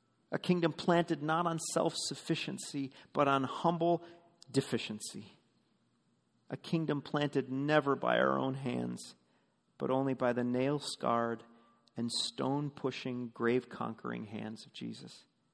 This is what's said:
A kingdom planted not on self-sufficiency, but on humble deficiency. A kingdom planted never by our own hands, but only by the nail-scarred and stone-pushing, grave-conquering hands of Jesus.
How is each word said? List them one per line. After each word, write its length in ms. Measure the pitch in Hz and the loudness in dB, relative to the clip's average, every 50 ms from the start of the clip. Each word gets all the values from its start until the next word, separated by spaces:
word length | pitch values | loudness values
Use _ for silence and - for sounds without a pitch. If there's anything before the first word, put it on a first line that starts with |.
| _ _ _ _ _ _ | _ _ _ _ _ _
A 80 | - - | -6 -4
kingdom 360 | - - 180 175 165 160 147 | 0 2 2 4 2 2 0
planted 500 | - - - 175 170 170 - 165 143 147 | 0 2 4 4 4 4 2 0 -2 0
not 240 | 156 160 165 170 170 | 0 0 2 2 0
on 100 | 165 165 - - | 0 -2 -4 -2
self-sufficiency, 1200 | - - - 165 - - - - 143 - - - 165 - - - - - - - - 143 135 131 - - - - _ | 0 2 2 2 0 -2 -6 -6 -8 -8 -4 -2 -2 -2 -2 -6 -8 -8 -10 -8 -6 -6 -6 -6 -10 -14 -20 -6 _
but 160 | 143 147 139 | 2 4 4
on 160 | 139 135 131 | 4 4 2
humble 580 | - - - - 170 175 160 180 170 170 165 - - - - - _ _ _ - - | 0 -4 0 2 2 2 4 4 4 4 2 0 -6 -16 -20 -20 _ _ _ -20 0
deficiency. 840 | 123 135 - - - 113 - - 107 107 - - - 104 110 - - _ _ _ _ _ _ _ _ _ _ _ _ _ _ _ _ _ _ _ _ _ _ _ | 0 0 2 2 -2 -4 -2 -4 -8 -8 -8 -10 -10 -12 -14 -16 -20 _ _ _ _ _ _ _ _ _ _ _ _ _ _ _ _ _ _ _ _ _ _ _
A 80 | - - | -12 -12
kingdom 440 | - - - 160 160 151 151 143 | -4 -2 -2 0 0 0 0 -2
planted 480 | 139 - - 147 147 143 - 139 127 127 | -2 -2 0 0 0 2 2 2 0 0
never 460 | 127 135 143 147 151 151 139 139 135 | -2 -2 2 4 4 6 6 6 2
by 240 | 123 120 120 120 - | 2 4 4 4 6
our 180 | 131 135 135 135 | 6 6 4 2
own 180 | 131 135 131 | 2 0 -2
hands, 600 | 135 139 123 123 - 60 - - - - - - _ _ _ _ _ _ _ _ _ _ _ _ - | -2 -4 -4 -2 -2 -2 -4 -4 -8 -10 -14 -18 _ _ _ _ _ _ _ _ _ _ _ _ -4
but 120 | - 131 | -2 0
only 240 | 131 135 135 135 131 | 0 2 2 0 0
by 200 | 123 127 123 120 | 2 0 0 2
the 100 | 123 123 | 2 0
nail-scarred 1000 | 123 123 127 131 139 147 143 - - - - - 123 117 117 117 117 117 113 - - - - - _ _ _ _ _ _ | 0 0 2 2 2 0 -2 -2 -6 -8 -2 0 2 2 2 2 0 -2 -4 -8 -16 -20 -20 -20 _ _ _ _ _ _
and 160 | - 117 120 | -6 -4 -4
stone-pushing, 1200 | - - - - - - 131 131 139 143 147 143 143 - - 131 127 - - 131 123 123 123 117 - | -2 -4 -4 -4 -4 -4 -2 0 0 0 -2 -4 -6 -4 -4 -4 -4 -4 -6 -6 -4 -4 -6 -8 -4
grave-conquering 920 | - 117 117 123 127 - - - - 120 113 113 - - 120 117 120 113 | 0 2 4 4 2 0 -2 -6 -8 -6 -6 -6 -8 -8 -8 -6 -6 -8
hands 400 | 107 113 110 110 110 110 110 - | -8 -8 -8 -8 -8 -10 -12 -14
of 80 | - - | -18 -14
Jesus. 500 | - 113 117 110 - - - - - - _ _ _ _ _ | -10 -10 -10 -10 -12 -14 -16 -18 -20 -20 _ _ _ _ _